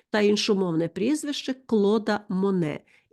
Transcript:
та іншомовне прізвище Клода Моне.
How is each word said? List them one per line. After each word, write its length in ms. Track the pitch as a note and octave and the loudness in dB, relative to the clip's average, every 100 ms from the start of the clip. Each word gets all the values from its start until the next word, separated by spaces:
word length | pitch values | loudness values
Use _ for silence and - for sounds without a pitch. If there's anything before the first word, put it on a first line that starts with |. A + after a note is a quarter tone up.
| _ | _
та 100 | A3 | 2
іншомовне 680 | G#3 G#3 - G3 F#3 D#3+ E3 | 2 2 2 0 0 0 -2
прізвище 680 | - A3 D4+ D4 C#4+ - | -2 -2 -2 -4 -6 -6
Клода 680 | C4 - A3 G3 A3 G#3+ G#3 - | -8 -2 2 2 2 0 -4 -4
Моне. 520 | F3+ G3 F#3+ D#3 C#3+ - _ _ | -2 0 0 -2 -4 -12 _ _